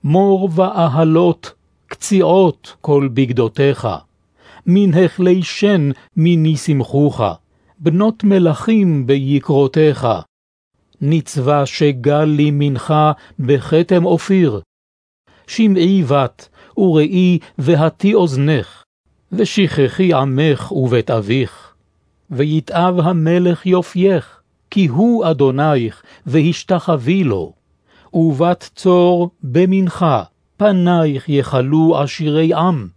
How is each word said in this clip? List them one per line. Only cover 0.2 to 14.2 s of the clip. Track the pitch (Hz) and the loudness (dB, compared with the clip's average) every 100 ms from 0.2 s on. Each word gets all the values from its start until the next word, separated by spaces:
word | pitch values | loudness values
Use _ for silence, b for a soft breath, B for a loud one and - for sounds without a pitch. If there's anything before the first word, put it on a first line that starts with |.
| 196 190 190 165 | 2 2 0 0
ואהלות, | 185 - 165 135 160 160 175 160 - _ _ _ _ | -2 0 0 2 2 2 2 -2 -10 _ _ _ _
קציעות | - - 196 160 185 180 - - - | -14 -2 0 4 4 2 -2 -18 -12
כל | - 143 139 | -2 0 0
בגדותיך. | 117 131 123 113 - 139 131 117 73 _ _ _ b b b - | -2 0 0 -2 0 -2 -2 -6 -8 _ _ _ b b b 0
מן | 190 202 | 2 2
החלי | 165 180 - 180 185 | 2 0 0 0 0
שן | 165 - 208 196 143 131 b - | -2 -2 0 2 0 -4 b -2
מיני | 165 170 156 156 | 2 2 0 -2
שמחוך, | - 143 120 139 147 - 104 82 _ _ _ _ | -2 -2 -2 0 0 0 -4 -4 _ _ _ _
בנות | 165 170 214 220 | -2 0 0 0
מלכים | 208 196 170 143 - 220 185 147 123 | 0 2 2 0 0 0 2 0 0
ביקרותיך. | 139 135 143 - 139 135 160 151 135 123 95 - _ _ _ _ _ _ _ | -2 0 -2 0 0 2 2 0 0 -2 -4 -6 _ _ _ _ _ _ _
נצבע | 143 160 - 147 127 147 139 | -2 -2 -2 -4 0 0 -2
שגל | - 147 131 143 147 | 0 -2 0 -2 0
לימינך | 156 151 151 143 143 127 - 151 151 147 B - | 0 0 0 0 -2 -4 -2 0 0 -2 B -8
בכתם | 127 139 - 160 170 180 175 | -2 -2 0 -2 2 0 0
אופיר. | 165 | -2